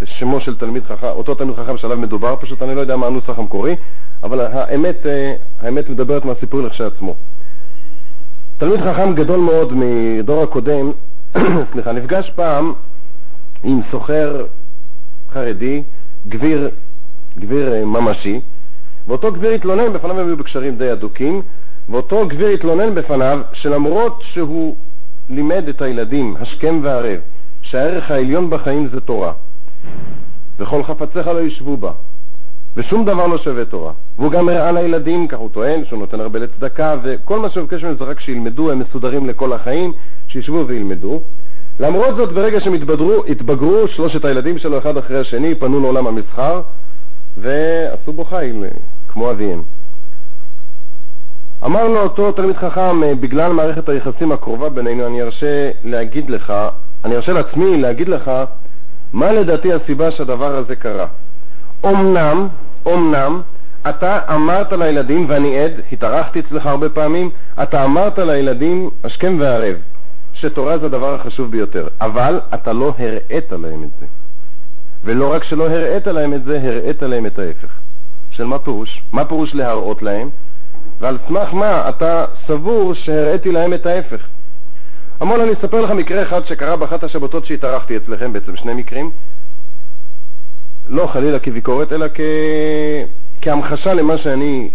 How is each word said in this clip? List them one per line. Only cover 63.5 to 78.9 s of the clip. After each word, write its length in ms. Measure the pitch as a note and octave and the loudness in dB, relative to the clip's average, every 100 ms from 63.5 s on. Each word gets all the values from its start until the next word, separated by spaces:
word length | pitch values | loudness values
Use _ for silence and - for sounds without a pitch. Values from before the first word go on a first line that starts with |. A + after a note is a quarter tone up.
| - - - D3+ | -2 -2 -2 -2
אתה 300 | C#3+ F3+ G3+ - | -2 -2 -2 -2
אמרת 380 | D#3 D#3 F#3 G3+ | 0 0 0 -2
לילדים, 520 | F#3 D#3+ D3 B2+ D#3+ D3+ | 0 0 0 0 0 0
ואני 300 | C#3+ C#3+ C3+ | 0 0 0
עד, 120 | D#3+ D#3 - | -2 -2 -2
התארחתי 480 | A#2+ A2+ C#3+ D#3 E3+ | -2 -2 -2 -2 -2
אצלך 260 | D3 D3 | -2 -2
הרבה 240 | C#3+ C#3 D3+ | -2 0 -2
פעמים, 400 | D#3 D3+ E3+ F3+ - - - | 0 0 0 -2 -2 -2 -2
אתה 200 | C#3 D3 | -2 0
אמרת 360 | C3+ D#3 G3+ F#3+ | 0 0 0 0
לילדים 680 | E3+ C#3+ C3+ B2 D#3+ F3+ G#2+ - | -2 0 -2 0 0 0 -2 -2
השכם 320 | A2 - F3+ F3 | -2 -2 -2 0
והערב 360 | C#3 A#2 G#2+ F2 - - - - - | 0 0 0 -2 -2 -2 -2 -2 -2
שתורה 440 | - - C#3 C3+ D#3+ | -2 -2 -2 -2 -2
זה 80 | |
הדבר 300 | D3+ C3 C3+ | -2 -2 -2
החשוב 360 | C#3 A#2+ A#2+ A#2+ | -2 -2 0 0
ביותר, 360 | A2 G2 F#2 D2+ - | 0 0 0 0 0
אבל 380 | A2 A2+ C3 F3 - | 0 0 0 -2 -2
אתה 200 | - A#2+ | -2 -2
לא 200 | A2+ C#3+ B2 | -2 -2 0
הראית 520 | A#2+ A2 - D#3+ - | -2 -2 0 0 0
להם 320 | F2 E2 D#2+ | 0 0 0
את 60 | D2+ - | 0 0
זה. 60 | D2 - - - - - - - - - | 0 0 0 0 0 0 0 0 0 0
ולא 300 | G#2+ B2 C#3+ | 0 0 0
רק 100 | D#3 | 0
שלא 260 | - D#3 D#3+ | 0 0 0
הראית 380 | E3 - G3 G3+ | 0 0 0 0
להם 260 | E3 C#3+ | 0 0
את 100 | C#3+ | 0
זה, 160 | C3 D3 | 0 0
הראית 380 | C3 A#2 A2+ D#3 | 0 0 0 0
להם 220 | C3+ B2 | 0 0
את 140 | G#2+ G#2 | 0 0
ההפך." 300 | F2 D#2 - - - - - - - | 0 0 2 2 2 2 0 2 0
של 120 | - | 0
מה 160 | A#2+ C3+ | 0 2
פירוש? 420 | - G#2+ A#2 | 2 2 2